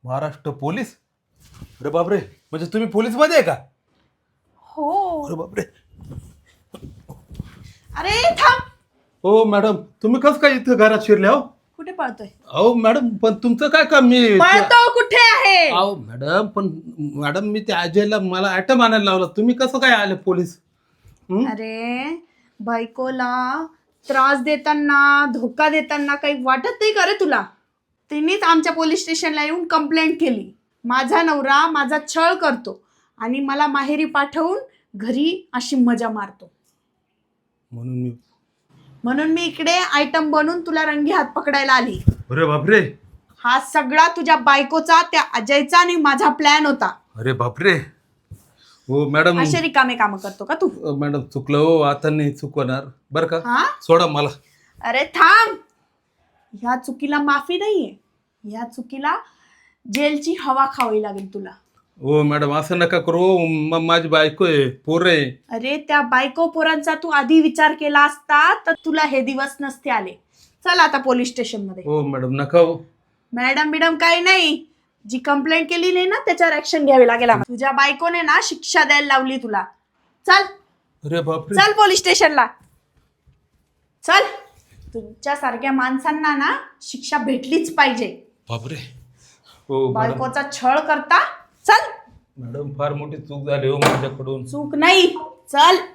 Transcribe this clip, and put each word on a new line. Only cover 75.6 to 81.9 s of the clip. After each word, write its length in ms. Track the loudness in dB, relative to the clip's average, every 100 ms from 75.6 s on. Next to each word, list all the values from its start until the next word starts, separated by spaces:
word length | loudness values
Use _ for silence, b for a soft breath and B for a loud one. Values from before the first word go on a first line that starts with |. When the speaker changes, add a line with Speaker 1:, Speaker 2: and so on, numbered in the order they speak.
| -2
Speaker 2:
केली 220 | -2 0
नाही 140 | 0 0
ना 120 | -2
त्याच्यावर 340 | -2 2 2
ॲक्शन 320 | 0 -2 -2 4
घ्यावी 200 | 6 6
लागेल 240 | 4 2
आम्हाला. 180 | 2 0
तुझ्या 220 | -4 -2
बायकोने 520 | 2 0 0 -2 -2
ना 160 | 0 0
शिक्षा 420 | 0 -8 -2 0
द्यायला 220 | 4 2 2
लावली 300 | 0 0 -6
तुला. 280 | -4 -6 -6 _ _ _ _ _ 2
चल. 180 | 2 2 -8 _ _ _ _
Speaker 1:
अरे 160 | -6 -4
बापरे. 340 | -2 -6 -2
Speaker 2:
चल 180 | 2 2
पोलीस 260 | 4 4